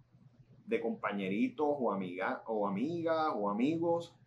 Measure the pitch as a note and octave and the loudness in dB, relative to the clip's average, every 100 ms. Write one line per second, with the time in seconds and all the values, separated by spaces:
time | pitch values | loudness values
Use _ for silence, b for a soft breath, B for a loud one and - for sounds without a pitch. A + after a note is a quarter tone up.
0 | - - - - - - - - - A3 | -20 -20 -20 -20 -20 -18 -2 -2 0 -2
1 | G#2 G2+ F#2+ G#2 B2+ C3+ D3 C#3+ A#2 G2 | -2 -2 0 2 0 2 0 2 0 0
2 | F#2 F2+ G#2 B2+ - A2 G2+ G2 C#3+ F3 | -2 -4 -4 -4 -2 0 0 0 0 0
3 | E3 D#3+ D#3 B2 G2+ G#2 C3+ E3 E3+ E3+ | 0 2 0 0 0 2 2 2 2 0
4 | E3+ - | -2 -14